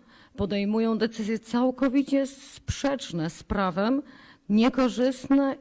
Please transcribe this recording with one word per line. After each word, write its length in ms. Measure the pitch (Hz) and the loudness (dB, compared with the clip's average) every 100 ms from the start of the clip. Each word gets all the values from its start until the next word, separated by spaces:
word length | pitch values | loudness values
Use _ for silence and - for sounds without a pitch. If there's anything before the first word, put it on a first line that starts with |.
| _ - - - | _ -20 -20 -6
podejmują 640 | 196 202 202 220 226 220 | -2 -2 0 0 0 0
decyzje 400 | 226 226 208 226 | -2 -2 -4 -4
całkowicie 880 | - 240 254 254 277 269 277 277 269 | -2 0 2 2 2 2 2 0 0
sprzeczne 1040 | - - - - - 277 277 - 170 160 | -6 -16 -18 -10 -4 -2 -2 -4 -4 -4
z 120 | - | -4
prawem, 600 | - 208 190 175 208 269 - - - - _ | -4 -2 0 0 0 0 -4 -16 -20 -20 _
niekorzystne 1080 | 208 240 254 254 214 254 262 - 277 277 262 | 4 4 4 0 2 0 0 2 2 2 -2